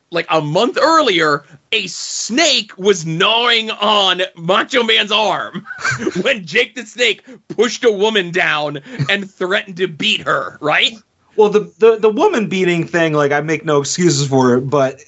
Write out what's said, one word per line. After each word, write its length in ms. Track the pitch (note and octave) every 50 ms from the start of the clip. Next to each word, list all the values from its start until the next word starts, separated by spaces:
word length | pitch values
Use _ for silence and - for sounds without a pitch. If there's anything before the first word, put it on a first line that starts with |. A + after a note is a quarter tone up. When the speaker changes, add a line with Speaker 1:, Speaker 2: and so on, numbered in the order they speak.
| _ _
Speaker 1:
like, 160 | E3+ E3+ E3 -
a 100 | E3 D#3
month 380 | D3+ D3 D#3+ F#3+ A#3+ D#4+ - -
earlier, 640 | B3+ D#4 D#4+ D#4+ D4 A#3 F#3 E3 D#3+ D3+ C#3+ C#3 - _ D3+ - _ _
a 140 | A3 A3 F#3+ E3
snake 840 | - - - - - - - - A3+ D4+ E4+ D4 C4 A#3 G#3+ - - -
was 260 | F3+ G#3 G3 E3 D#3
gnawing 680 | E3 D#3+ E3 G3 G#3+ A3+ A#3 A#3+ A#3+ A#3 A3 A3 A3
on 500 | G3+ - G#3 G#3+ G#3+ G3+ F#3+ F#3 F3+ F3+ F3+ - -
Macho 460 | F3 E3 F3 G3 A3 - - C4+ B3
Man's 300 | A#3 A3 A3 A3 G#3+ G3+
arm 540 | G#3+ G#3+ G#3+ F#3+ D#3+ C#3 G#2+ A2 D3+ G#3 G#3 - - - - -
<laughs> 300 | - - A3+ - - F3+
when 240 | G3 C4 C#4 G#3 F3
Jake 280 | C#3+ - A#3 B3+ - -
the 100 | C4 -
Snake 380 | - - A3+ A#3+ A3+ F#3+ - _ C4 A#3+ - _ -
pushed 360 | D#3+ F3+ A#3 A3+ - - B3+
a 80 | A#3
woman 380 | G#3 F#3+ G#3 A3 A3 G3+ F3+ F3
down 480 | E3+ F#3 E3+ D#3 D3+ D3+ D3+ D3 D3 C#3 - B3+ B3 F3 C#3 G3
and 200 | G3 G3+ F#3+ G3
threatened 460 | - - F#3+ F3 G3 G#3+ - G3 F3+ F3
to 80 | F#3 F3
beat 320 | D#3 C#3+ G3 G#3+ G3 -
her, 340 | - C#3 D3+ C#3 G2+ F2+ - -
right? 320 | D3+ D3 D#3+ F#3 A#3+ C4 A3+ G#3 _ _ _ _ _ _ _
Speaker 2:
Well, 140 | G#3+ G#3+ G3
the, 200 | F3+ G#3 F#3 - - -
the, 200 | A3 A3+ A3+ G#3+
the 100 | A3 A3
woman 400 | G#3 B3+ F#4 G#4+ F4 A#3 G3+ D#3
beating 380 | E3+ F#3+ F#3 F3 F3 E3+ D#3
thing, 260 | - F3+ E3+ E3 D#3+
like, 180 | D3+ D3+ D3 C#3
I 100 | D3 D3
make 220 | D3+ D#3+ D#3+ D3 -
no 140 | D#3+ D3 C#3+
excuses 460 | C#3 - - F3 F3+ E3+ D3 C3+ C#3+
for 300 | C3 C3+ C3 B2+ B2 A#2+
it, 60 | C3
but 400 | C#3 C3 D3 C#3 C3+ C3 - - -